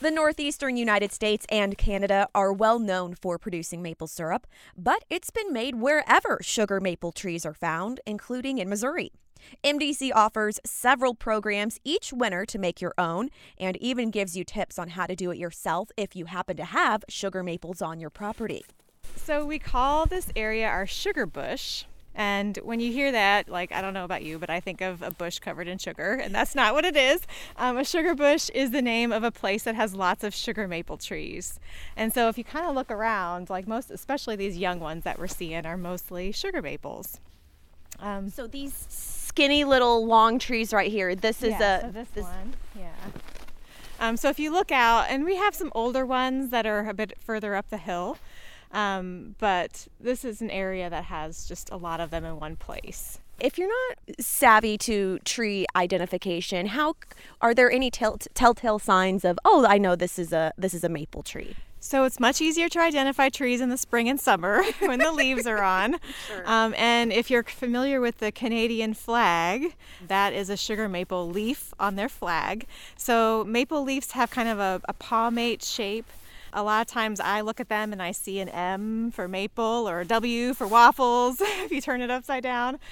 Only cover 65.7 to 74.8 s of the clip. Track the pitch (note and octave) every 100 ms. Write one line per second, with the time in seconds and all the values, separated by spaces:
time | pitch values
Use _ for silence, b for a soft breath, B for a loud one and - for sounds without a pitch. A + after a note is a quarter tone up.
65.7 | F#3 G#3+ E4 - - - G3+ F3+ A3+ A3+
66.7 | - A#3 A#3 A#3 A3 A#3 A#3+ A3+ - B3
67.7 | A#3+ C4+ C4+ A#3+ - G#3+ - A#3+ A#3 A3+
68.7 | A3+ A3 G#3+ - A#3 G#3 E3+ E3+ A3 D#4+
69.7 | - B B F3+ G3 G3+ C3+ F#3+ G3 -
70.7 | G#3+ G#3+ F3+ F#3 F3+ E3+ F#3+ A3 D4 -
71.7 | - G3+ G3 G#3+ - F3+ E3 - G#3+ -
72.7 | B B B - A#3 A3 A3 G#3 A#3 C#4+
73.7 | D#4 C4+ C4+ - C4 A#3+ - A3+ G#3 G3
74.7 | F#3